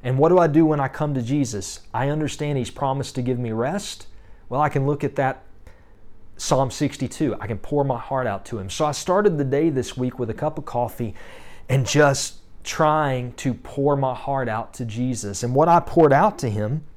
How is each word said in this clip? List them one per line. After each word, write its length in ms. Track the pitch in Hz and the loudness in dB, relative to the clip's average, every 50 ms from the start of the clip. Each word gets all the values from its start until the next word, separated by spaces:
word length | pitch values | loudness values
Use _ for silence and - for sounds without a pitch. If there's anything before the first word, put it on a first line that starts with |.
| - | -2
And 140 | 127 131 | 0 2
what 120 | 131 147 170 | 4 6 6
do 80 | 180 | 8
I 100 | 185 175 | 6 6
do 180 | 160 143 160 165 | 6 6 6 6
when 140 | 156 156 147 | 6 4 2
I 80 | 135 | 0
come 260 | 131 - - 156 147 139 | -2 -2 -2 -2 -2 0
to 60 | 131 | -2
Jesus? 600 | 120 110 143 147 139 113 113 101 92 - - - - - - | -2 0 0 0 0 0 -2 -6 -8 -8 -12 -14 -16 -8 -4
I 160 | 117 127 139 | -2 0 0
understand 480 | 147 156 151 139 - - 151 147 143 | 0 0 -2 -4 -4 -4 -4 -2 -2
he's 120 | 135 120 - | -2 -2 -4
promised 460 | - - 139 135 131 139 131 - - | -4 -4 -2 -2 0 -2 -4 -6 -4
to 60 | 131 | -4
give 180 | 123 123 131 120 | -2 0 0 0
me 120 | 123 117 | -2 -2
rest. 560 | 110 110 117 139 170 202 - - - - - - - - - - - - - | -2 0 -2 -2 -2 -4 -6 -8 -12 -12 -14 -16 -16 -18 -18 -20 -20 -18 -12
Well, 140 | - 120 135 | -6 -2 0
I 80 | 151 156 | 0 2
can 160 | - 139 135 | 2 0 0
look 180 | 139 147 143 - | 0 0 0 -2
at 140 | 135 - | -4 -2
that 260 | - 135 131 127 - - - - - - - - - - - - - - - - - - - - | 0 0 0 -2 -4 -12 -20 -20 -20 -20 -20 -20 -20 -20 -20 -20 -20 -18 -18 -16 -16 -16 -16 -14
Psalm 360 | - - - 147 131 135 127 | -10 -2 0 2 2 2 0
sixty-two. 640 | - - 151 135 - - 139 113 - - 156 139 98 - | 0 -2 -2 -2 -2 -4 -6 -6 -2 -2 -2 -2 -2 -4
I 80 | - | -6
can 100 | - 117 | -6 -6
pour 260 | 104 - - 147 143 143 | -6 -4 -2 0 0 0
my 160 | 139 127 117 | 0 -2 -4
heart 260 | - - 143 131 127 | -4 -4 -4 -2 -2
out 180 | 113 98 98 - | -2 -4 -6 -8
to 120 | - - | -8 -8
him. 120 | 110 95 98 | -8 -6 -8
So 160 | - - 156 | -4 -2 -2
I 60 | 151 | -2
started 460 | 143 - - - 180 196 208 208 165 | -2 -4 0 2 2 4 4 4 2
the 60 | 147 143 | 2 0
day 260 | 131 131 143 156 165 | 0 2 2 2 2
this 260 | 147 127 120 - - | 2 0 -2 -4 -4
week 220 | 131 127 127 123 | -4 -4 -4 -2
with 120 | - 123 107 | -4 -4 -4
a 40 | 110 | -4
cup 240 | - 147 151 - | -4 -4 -4 -4
of 80 | - 143 | -6 -10
coffee 480 | - - 120 120 113 - - 123 107 - - - - - - - - - - - - | -6 -4 -4 -4 -4 -4 -6 -6 -6 -6 -10 -14 -16 -16 -16 -16 -16 -16 -16 -4 0
and 160 | 127 135 127 | 0 0 0
just 520 | - - 143 151 147 135 - - - - - - - - - - | 2 4 6 6 6 4 2 -4 -6 -8 -14 -18 -18 -18 -14 -10
trying 720 | - - - 160 151 151 156 151 139 131 127 123 123 117 | -10 0 2 4 4 4 4 2 0 0 -2 -4 -6 -10
to 200 | - - 139 120 | -4 -4 -4 -4
pour 440 | - - - - 143 139 147 143 | -4 -8 -10 -4 0 2 2 4
my 180 | 139 135 127 123 | 2 0 -2 -2
heart 320 | 117 - - 139 135 131 | -4 -4 -4 -2 -2 -2
out 260 | 117 107 110 110 - - | -2 -4 -4 -6 -8 -10
to 100 | - 127 | -8 -8
Jesus. 580 | 117 104 113 123 127 127 107 - 101 101 - - | -6 -4 -2 -2 -2 -2 -4 -6 -6 -6 -4 -4
And 100 | 120 127 | 0 4
what 140 | 135 156 | 4 6
I 140 | 170 170 170 | 8 6 6
poured 320 | 160 - - 175 160 151 135 | 4 4 6 6 8 8 8
out 260 | 143 185 214 202 - | 6 6 4 2 0
to 100 | - 120 | -4 -2
him 360 | 104 107 107 107 135 160 - - - | -2 -2 -2 -2 -2 -4 -4 -8 -18